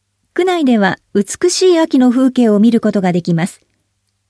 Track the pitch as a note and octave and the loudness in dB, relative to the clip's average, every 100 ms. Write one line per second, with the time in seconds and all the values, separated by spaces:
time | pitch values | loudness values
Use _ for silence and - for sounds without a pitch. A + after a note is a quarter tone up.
0 | _ _ _ - F#4 F4+ C#4 A#3 G3 - | _ _ _ -4 -2 0 0 0 0 -4
1 | _ G3+ G3+ - F4+ - F#4 E4+ D#4+ C#4 | _ -6 -6 -4 -4 0 0 2 0 2
2 | B3+ A#3+ C4 B3+ A#3 G#3 A3+ A#3 G#3+ G#3 | 2 2 0 0 0 2 2 2 -2 -2
3 | F#3 F3 E3 E3 F3 - _ _ _ _ | -2 -2 -2 -4 -4 -8 _ _ _ _
4 | _ _ | _ _